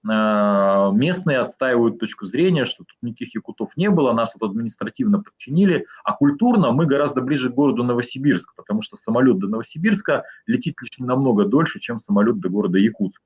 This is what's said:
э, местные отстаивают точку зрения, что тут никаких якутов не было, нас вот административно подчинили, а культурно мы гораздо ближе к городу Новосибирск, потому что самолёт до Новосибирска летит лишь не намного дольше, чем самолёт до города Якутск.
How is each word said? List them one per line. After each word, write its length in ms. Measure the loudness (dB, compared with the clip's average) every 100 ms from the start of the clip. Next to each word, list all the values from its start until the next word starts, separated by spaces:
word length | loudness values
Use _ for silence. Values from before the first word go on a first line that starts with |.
э, 880 | -2 0 2 2 2 2 4 4 2
местные 460 | 2 0 0 0 0
отстаивают 600 | -2 -4 0 2 2 0
точку 260 | -10 -8 -8
зрения, 400 | 0 2 2 -2
что 140 | -6
тут 140 | -16 _
никаких 340 | -12 -10 -10 -10
якутов 420 | -12 -10 -8 -2
не 120 | 0
было, 240 | 2 2
нас 220 | 0 -2 -4
вот 100 | -6
административно 720 | -4 -6 -8 -10 -4 0 0
подчинили, 640 | -2 _ -4 2 2 2 -4 -8
а 100 | -6
культурно 580 | 2 2 4 2 4 2
мы 140 | 2 2
гораздо 360 | 2 0 -2
ближе 280 | -2 -2 -2
к 40 | 2
городу 280 | 2 2
Новосибирск, 720 | 0 -2 -4 -2 0 0 -4 -20
потому 260 | -6 -6
что 160 | -6 -12
самолёт 420 | -2 2 4 2
до 80 | -2
Новосибирска 760 | -6 -8 -4 -2 0 -2 -4 -4 -16 -4
летит 280 | -4 -4 -8
лишь 160 | -16 -10
не 60 | -4
намного 400 | 0 2 2 2
дольше, 340 | 2 0 -6
чем 200 | -10 -12
самолёт 400 | -2 2 2 0
до 100 | -4
города 280 | -4 0 2
Якутск. 440 | 2 0 -6 -6